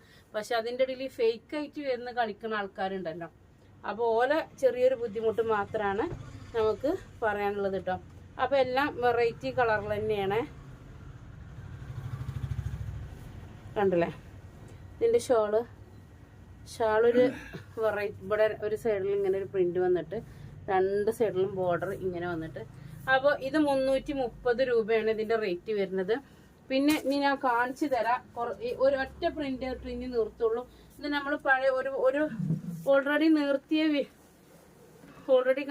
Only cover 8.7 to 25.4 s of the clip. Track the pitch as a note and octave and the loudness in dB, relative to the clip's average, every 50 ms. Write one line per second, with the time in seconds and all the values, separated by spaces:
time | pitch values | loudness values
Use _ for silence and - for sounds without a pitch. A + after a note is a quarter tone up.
8.7 | B3 C4 C#4+ D4 - - B3 B3 A#3 A#3+ A#3+ A#3 A#3 - - C4+ B3 B3+ B3 A3+ | 2 0 0 0 0 2 2 2 4 4 2 2 0 -2 -6 -2 0 2 2 4
9.7 | G#3+ G#3 G3+ G#3 G#3+ G#3 G#3+ G#3+ G#3+ G3+ G3 F#3+ G3+ A3+ C#4+ - - - - - | 2 0 0 -2 -2 -2 0 0 0 0 0 0 0 0 -2 -4 -8 -14 -16 -16
10.7 | - - - - - - - - - - - - - - - - - - - - | -18 -18 -18 -18 -18 -16 -16 -18 -16 -16 -18 -18 -16 -16 -16 -16 -16 -14 -14 -14
11.7 | - - - - - - - - - - - - - - - - - - - - | -14 -12 -12 -12 -10 -10 -10 -8 -10 -8 -8 -8 -8 -6 -6 -6 -6 -6 -6 -6
12.7 | - - - - - - - - - - - - - - - - - - - - | -6 -6 -8 -8 -8 -10 -10 -12 -12 -14 -14 -14 -14 -16 -16 -16 -18 -18 -18 -6
13.7 | - G#3+ G3 F#3+ F3+ E3+ E3+ E3+ - - - - - - - - - - - - | -2 0 2 4 4 4 2 2 -2 -8 -14 -18 -18 -18 -18 -18 -18 -18 -18 -18
14.7 | - - - - - - - A#3 A#3 A#3+ - - B3+ A3 G#3+ G#3 G#3 A3+ A#3+ - | -18 -18 -18 -18 -2 2 4 4 4 4 4 4 4 4 4 4 2 2 0 -2
15.7 | - - - - - - - - - - - - - - - - - - - - | -8 -18 -20 -20 -20 -20 -20 -20 -20 -20 -20 -20 -20 -20 -20 -20 -20 -20 -18 -14
16.7 | - - A#3 A3 G#3+ A3 A#3 A#3+ A#3+ B3 B3+ - - - - - - - - - | -4 0 0 2 4 6 6 6 6 6 4 4 2 -4 -10 -14 -14 -16 -16 -14
17.7 | - A#3 A3 G#3+ G#3 G#3 G3+ G3+ - - F#3+ F#3+ G#3 G#3+ G#3+ G#3+ G#3 - G#3 G#3 | -6 -2 0 0 0 0 -2 -4 -6 -8 -4 -2 2 4 4 2 2 -2 -4 -4
18.7 | G#3+ G#3+ - A#3 G#3 G3 F#3+ G3 G3 G3+ G3 F#3+ F#3+ G3 G3 - G3+ F#3+ F3+ F3 | -4 -2 -2 -2 0 0 0 0 0 0 2 0 0 0 -2 -2 0 0 0 2
19.7 | E3+ F3+ F3+ F3+ F3+ E3+ D#3+ - F3+ A3+ A#3 - - - - - - - - - | 2 2 2 2 2 2 0 -4 -8 -8 -8 -10 -14 -16 -16 -16 -16 -12 -4 0
20.7 | G3 F#3+ F#3+ G3 G3+ G#3 G#3 G#3 A3+ - A#3 G3 F3+ F#3 F#3+ G3+ G3 F#3+ F#3 F3+ | 2 2 2 2 2 2 0 0 2 2 2 2 2 2 0 0 0 0 0 2
21.7 | F3 D#3+ F3 F3+ G3 - F#3 F#3 F3 E3+ F3 F3+ F3 D#3+ D#3+ D#3+ - G3+ A3+ - | 2 0 0 -4 -6 -4 -4 -4 -4 -4 -4 -4 -4 -4 -6 -8 -10 -12 -14 -14
22.7 | - - - - - - - C4 C4+ C4 C4 C#4+ C#4+ - C4 C4+ C4+ D#4+ D4 C#4+ | -16 -18 -18 -16 -16 -6 0 2 2 4 4 4 2 2 0 0 2 2 4 4
23.7 | C#4 C4+ C4 C4+ C4+ C4 C4+ - C#4+ C4+ B3+ A3+ - - - B3 A#3+ A3+ C4+ B3+ | 4 2 2 2 2 0 0 -2 -2 -2 -2 -4 -4 -2 0 0 2 2 2 2
24.7 | A#3+ A3+ G#3+ G3+ A3+ A3 G#3+ A3 A3 G#3 A3 G#3+ A3+ A3 | 2 2 2 2 2 2 2 2 0 0 0 0 0 0